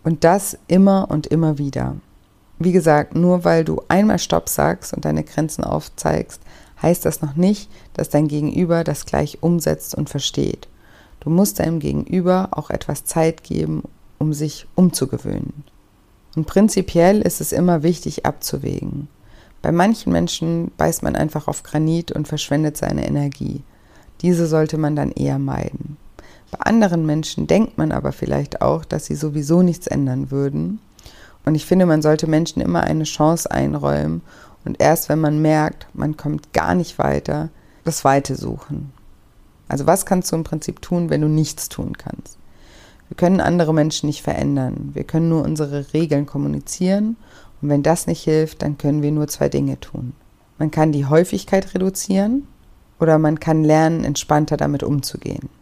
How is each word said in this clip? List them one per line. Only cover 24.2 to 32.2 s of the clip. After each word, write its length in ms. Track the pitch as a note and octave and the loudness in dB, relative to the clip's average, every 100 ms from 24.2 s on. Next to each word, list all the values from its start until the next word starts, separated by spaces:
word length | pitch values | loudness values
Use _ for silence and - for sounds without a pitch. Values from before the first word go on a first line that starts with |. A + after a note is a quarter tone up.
Diese 240 | F3 E3+ E3+ | 0 2 2
sollte 320 | D#3 D#3 D#3 | 2 2 0
man 180 | D3+ D3 | -2 0
dann 140 | C#3 | -2
eher 280 | - C#3 C3+ | -2 -2 -2
meiden. 600 | C3+ C3+ G1+ - - D3 - - - - - | -2 -4 -6 -8 -12 -14 -20 -20 -20 -20 -18
Bei 80 | - | -4
anderen 460 | - A3+ G#3 E3+ D#3 | 2 4 4 2 0
Menschen 400 | D3+ D#3 - D3+ | 0 -2 -6 2
denkt 320 | F#3 - - | 2 2 0
man 140 | D#3 | -2
aber 200 | - D3 | 0 -4
vielleicht 500 | - - C#2+ C#3+ - | -4 -4 -2 -4 -2
auch, 220 | - D#3+ | 0 0
dass 220 | D#3 D#3 - | -2 -6 -4
sie 80 | |
sowieso 480 | D3+ D#3 D3 C#3+ E3+ | -4 -4 -4 2 4
nichts 240 | F3+ D#3+ - | 4 2 -4
ändern 440 | C#3+ C#3 B2+ C3+ | -2 -2 -2 -4
würden. 500 | C#3 C#3 D3 E3 G#3+ _ _ - - - - | -2 -2 -2 -4 -6 _ _ -20 -20 -20 -6
Und 100 | - | -2
ich 120 | D#3 - | 0 2
finde, 200 | F#3 F3+ | 4 6
man 160 | D#3 | 4
sollte 240 | D3+ D#3 | 4 2